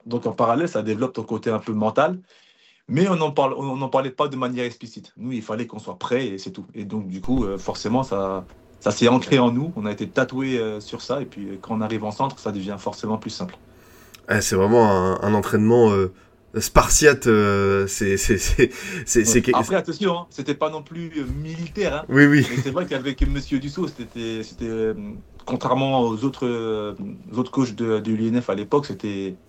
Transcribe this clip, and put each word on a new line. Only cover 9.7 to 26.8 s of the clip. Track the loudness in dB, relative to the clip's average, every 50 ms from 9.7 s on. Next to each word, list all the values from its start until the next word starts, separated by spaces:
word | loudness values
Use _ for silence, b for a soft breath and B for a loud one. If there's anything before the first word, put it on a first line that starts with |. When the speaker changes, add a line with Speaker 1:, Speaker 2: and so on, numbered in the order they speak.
| -4
Speaker 1:
On | -6 -6
a | -6
été | -4 -6 -8
tatoués, | -2 0 0 0 0 -2 -4 -4 -2 -2 -2
euh, | -2 -4 -6 -8
sur | -10 -12 -14 -12
ça. | -6 -6 -4 -4
Et | -6
puis, | -8 -10 -12 -10 -10
euh, | -12 -12
quand | -8 -4 -4 -2
on |
arrive | -2 -2 -4 -4 -6
en | -6
centre, | -4 -4 -4 -4 -6 -6
ça | -8 -6
devient | -6 -6 -6 -6 -8 -8
forcément | -8 -8 -8 -6 -4 -4 -4
plus | -4 -4 -8
simple. | -8 -8 -8 -10 -10 -16 -20 b b b b b b b b b b b -4 -2
Speaker 2:
Ouais, | 0 0
c'est | 2 2 2
vraiment | 4 4 6 8 8 8 6
un, | 6 4 2 2 0 0
un | 0 2 2
entraînement, | 2 2 0 2 2 4 6 6 8 8 6
euh, | 6 4 2 0 b b b b b b _ _ -6 -6
spartiate, | -6 2 4 4 4 4 4 6 8 6 6 6 4 4
euh, | 6 6 6 4 4 4 4 4 4 2 2
c'est, | 0 -2 -2 0 0 2
c'est, | 2 2 2 2
c'est, | 2 2 0 4 4 4 B B B B B -10 -8 -4
c'est, | 2 2 4
Speaker 1:
Ouais. | 4
Speaker 2:
c'est | 6 4 4
que- | 4 4 2
Speaker 1:
Après, | 2 2 2 0
attention, | -2 -2 -4 -4 -2 -2 -2 -2 -2
hein, | -6 -10
c'était | -12 -8 -6 -4 -2
pas | -2 -2 -4
non | -4 -8
plus, | -12 -12 -12 -10 -10 -8 -6
euh, | -6 -6 -6 -6 -8
militaire, | -8 -8 -8 -10 -10 -8 -4 -4 -2 -2 -2
hein. | -4 -4 2
Speaker 2:
Oui, | 6 8 8
oui. | 8 8 6 4 4
Speaker 1:
Mais | 0
c'est | -2 -2 -2
vrai | -2 -4 -4
qu'avec | -2 -4 -4 -4 -4 0 0 0
Monsieur | 0 0 -2 -2 -2 -2 -2
Dussault, | -2 -4 -4 -4 -6
c'était, | -6 -6 -10 -14 -12 -10 -8 -8 -6 -6 -8
c'était, | -8 -10 -10 -10 -8
euh, | -6 -4 -2 -2 -2 -4 -6 -10 -12 -14 -14 -18 -20 -20 -14 -8
contrairement | -8 -6 -4 0 0 0 2 2 2 2 2
aux | 2 0 0 -2 -2
autres, | -4 -2 -2 -2 -2
euh, | -2 -2 -4 -4 -4 -4